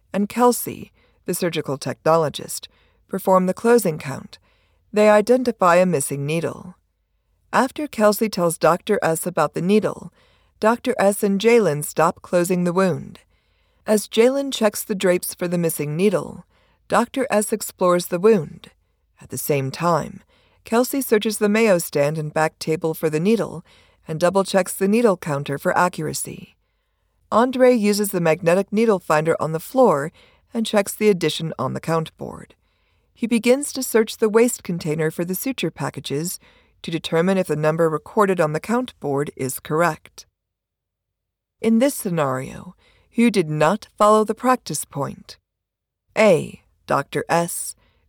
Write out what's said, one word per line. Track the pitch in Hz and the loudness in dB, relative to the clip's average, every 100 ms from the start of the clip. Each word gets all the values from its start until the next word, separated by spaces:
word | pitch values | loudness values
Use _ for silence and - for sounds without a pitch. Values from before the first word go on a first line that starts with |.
| _ | _
and | 196 202 | -4 -2
Kelsey, | 233 247 233 - - - _ _ _ | 2 2 2 -6 -12 -16 _ _ _
the | - | -8
surgical | 175 175 165 143 135 | -4 -2 -4 -6 -6
technologist, | - 117 156 165 151 - - - - _ _ _ - | -6 -2 2 4 2 -4 -12 -12 -14 _ _ _ -10
perform | 196 - 185 185 | -4 2 2 2
the | |
closing | 185 233 240 190 156 | 0 4 4 2 -6
count, | 143 127 - - _ _ _ _ _ | -8 -12 -14 -20 _ _ _ _ _
they | 208 214 | 2 4
identify | 208 208 254 247 - 180 175 | 4 4 2 2 2 4 4
a | 185 | 4
missing | 156 - 143 143 | 0 -2 -6 -4
needle. | 165 151 - 180 - _ _ _ _ _ _ - | -4 -4 -8 -16 -20 _ _ _ _ _ _ -4
After | 196 262 - 302 | 0 0 -2 -8
Kelsey | - 214 208 220 | 2 2 2 -2
tells | - 175 165 | 0 -2 2
Doctor | 160 175 - 202 | 2 2 0 0
S | 160 160 | 0 -2
about | 185 170 147 | -4 -2 -2
the | - | -2
needle, | 170 214 196 - - _ _ _ _ - | 2 2 2 -6 -14 _ _ _ _ -2
Doctor | 214 240 254 - | 0 0 -2 0
S | 196 202 | 2 2
and | 202 196 | 0 2
Jalen | 220 233 190 147 | 4 4 4 0
stop | 147 - 160 - | -4 0 0 0
closing | - 180 175 180 | -2 -2 0 0
the | 175 | 0
wound. | 170 190 139 - - _ _ _ _ _ _ - | 0 0 -2 -8 -20 _ _ _ _ _ _ 0
As | 214 - | 0 0
Jalen | - 240 277 277 | 2 4 2 -4
checks | 247 214 - | -2 -2 -2
the | - 196 | -8 -2
drapes | 190 180 - | 0 0 -2
for | - 180 | -8 -4
the | 175 | -2
missing | 165 - 147 151 | -2 -4 -6 0
needle, | 202 175 - - - _ _ _ - | 0 0 -4 -14 -20 _ _ _ -2
Doctor | 190 233 269 247 | -2 0 -4 -2
S | 208 208 | -2 -2
explores | 208 - - 180 175 175 | -6 -8 -2 0 0 -2
the | 175 | 0
wound. | 202 214 147 - - _ _ _ _ _ | 2 2 0 -12 -20 _ _ _ _ _
At | - | -14
the | 123 | -8
same | - 143 135 | -2 -2 -2
time, | - 170 160 127 - _ _ _ _ | -2 0 0 -2 -12 _ _ _ _
Kelsey | - 226 254 277 | -2 0 0 -2
searches | 254 214 220 208 | 0 0 0 -2
the | 208 | 0
Mayo | 214 226 175 | 2 4 2
stand | - 147 143 160 | 0 0 0 -2
and | 151 | -4
back | 160 156 - | -2 -2 -2
table | - 160 165 | -4 -2 -2
for | 160 160 | -2 -2
the | 156 | 0
needle | 180 226 165 160 - _ _ _ - | 2 0 -2 -10 -18 _ _ _ -10
and | 156 | -2
double-checks | 175 190 190 196 185 | 0 0 0 0 -2
the | - 190 | -2 0
needle | 220 240 180 | 4 4 2
counter | - 143 147 143 | -2 -6 -4 -4
for | 180 - | -2 0
accuracy. | 180 - 151 135 - - - _ _ _ _ _ _ _ - | 0 -2 -8 -8 -10 -14 -18 _ _ _ _ _ _ _ -2
Andre | 208 254 254 254 | 0 2 4 4
uses | 247 208 202 202 | 6 2 0 -2
the | 180 | 0
magnetic | 170 156 165 180 196 | 0 2 2 2 0
needle | 208 226 190 | 0 2 2
finder | - 156 160 - | 2 0 2 0
on | 156 | -2
the | 160 | -6
floor | - 254 240 147 151 - _ _ _ | -4 2 4 4 -2 -10 _ _ _
and | 233 220 | -6 -2
checks | 214 196 | 0 -2
the | - 214 | 0 2
addition | 185 170 - 160 - | 2 0 -2 -8 -6
on | 131 | -6
the | 131 | -6
count | - 165 160 - | -2 -2 -4 -10
board. | 139 - - _ _ _ _ _ _ | -14 -14 -18 _ _ _ _ _ _
He | - 226 | -8 -2
begins | 240 233 269 294 | 0 2 0 0
to | - | -8
search | 254 220 226 - | -2 0 0 0
the | 220 | 0
waste | 220 240 - | 2 2 0
container | - 170 165 151 156 | -8 -6 -4 -2 -2
for | - | -4
the | 175 | -6
suture | 185 262 262 165 | -6 -6 -4 -6
packages | - 151 143 - 139 170 - _ _ _ _ | -4 -8 -8 -8 -6 -6 -10 _ _ _ _
to | - | -8
determine | 165 - 165 180 190 | -8 -2 0 2 0
if | 185 | 0
the | 151 | 0
number | 156 165 165 | 0 2 0
recorded | 151 - - 202 180 | 0 -4 0 0 2
on | 156 | 0
the | 156 | -2
count | - 240 254 - | -2 -4 -4 -8
board | 143 139 143 - | -4 -4 -4 -6
is | 127 - | -8 -8
correct. | - 156 170 151 - - - _ _ _ _ _ _ _ _ _ _ _ _ _ | -6 0 0 -2 -14 -20 -20 _ _ _ _ _ _ _ _ _ _ _ _ _
In | 220 226 | 2 4
this | 277 | 2
scenario, | - 208 170 139 131 131 - 180 - _ _ _ | 0 -4 -2 -2 -2 -6 -14 -18 -20 _ _ _
who | - 233 | 2 2
did | 208 156 | 2 0
not | 151 151 202 - - | 2 2 2 -4 2
follow | 208 214 | 4 4
the | 214 | 2
practice | 214 247 254 - 156 | -2 0 0 -2 -10
point? | - - 135 - - - _ _ _ _ _ _ _ - | -8 -8 -8 -10 -20 -20 _ _ _ _ _ _ _ 2
A, | 214 160 131 - _ _ - | 4 4 0 -16 _ _ -4
Doctor | 135 139 151 - | -4 -2 -6 -2
S, | 170 170 - - - _ _ | -2 -2 -6 -12 -14 _ _